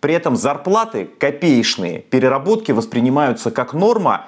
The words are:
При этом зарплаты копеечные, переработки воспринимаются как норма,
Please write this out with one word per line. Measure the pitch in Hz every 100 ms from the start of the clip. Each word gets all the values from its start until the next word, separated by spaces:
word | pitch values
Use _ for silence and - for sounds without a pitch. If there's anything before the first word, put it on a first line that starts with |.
При | 143
этом | 170 - 123
зарплаты | 135 143 - 208 220 123 90
копеечные, | - 143 147 175 123 110 - 90 85
переработки | - 131 127 135 147 220 220
воспринимаются | 117 113 117 123 139 143 117 117
как | 113 123
норма, | 151 202 233 165 98